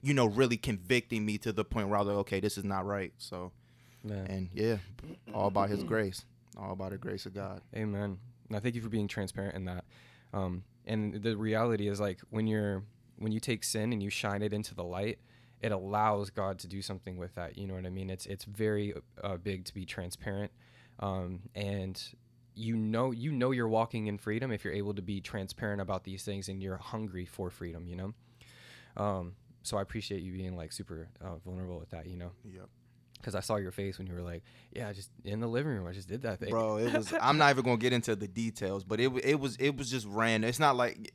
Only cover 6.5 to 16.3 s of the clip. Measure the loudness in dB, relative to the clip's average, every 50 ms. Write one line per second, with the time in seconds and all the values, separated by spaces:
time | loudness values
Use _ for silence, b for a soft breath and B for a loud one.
6.5 | -14 -10 -8 -6 -6 -4 -4 -4 -6 -6 -6 -6 -6 -6 -8 -8 -8 -6 -6 -6
7.5 | -8 -10 -12 -8 -6 -4 -2 -2 0 0 -2 -2 -4 -6 -10 -16 -20 -18 -10 -6
8.5 | -4 -2 0 0 -2 -2 -2 -2 0 0 0 0 -2 -2 -4 -4 -4 -4 -4 -4
9.5 | -4 -4 -4 -4 -6 -6 -8 b b b b b b b b b -4 -2 -2 -2
10.5 | -2 -4 -6 -12 -18 _ -6 -2 -2 0 0 0 -2 0 0 0 0 0 2 2
11.5 | 2 4 4 4 4 2 2 0 2 2 0 0 0 -4 -8 -4 -2 0 2 2
12.5 | 4 4 2 2 0 0 -4 -6 -12 -20 -20 -20 -10 -4 -2 -2 0 0 0 0
13.5 | -2 0 -2 -2 0 0 2 2 2 0 0 -2 -2 -2 0 0 0 2 2 0
14.5 | 0 0 -2 -4 -6 -6 -4 -4 -2 -2 -2 -2 -2 -4 b b b b b b
15.5 | b b -2 0 0 0 0 0 2 4 6 6 4 2 0 -2